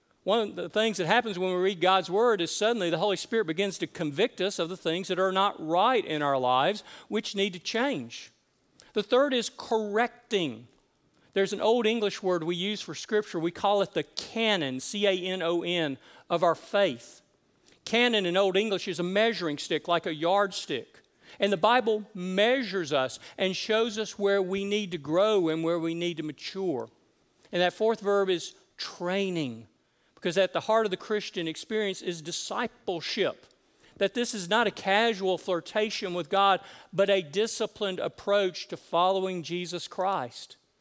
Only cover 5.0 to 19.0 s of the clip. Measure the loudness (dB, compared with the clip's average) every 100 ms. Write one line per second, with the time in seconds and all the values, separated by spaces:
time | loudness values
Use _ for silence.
5 | -2 0 2 2 0 0 0 2 4 2
6 | 0 0 0 2 4 4 4 0 -8 -20
7 | -8 -6 -4 -2 -2 -4 -4 -2 0 -2
8 | -6 -14 -18 _ _ _ _ _ -8 -6
9 | 2 2 4 0 -2 -6 -2 -2 0 0
10 | -2 -4 -4 -2 -2 -6 -14 _ _ _
11 | _ _ _ -2 0 2 2 4 2 2
12 | 0 -2 0 0 0 -2 -4 -6 -8 -12
13 | -2 -2 -2 -2 -4 0 2 2 2 -2
14 | -6 -8 -8 -2 0 0 -2 -4 -6 0
15 | 2 2 -2 -4 -2 0 0 0 -2 -4
16 | -12 -20 -4 2 2 2 0 2 2 0
17 | -12 -20 _ _ _ _ _ _ -2 2
18 | 2 2 2 2 4 2 0 -2 -4 -4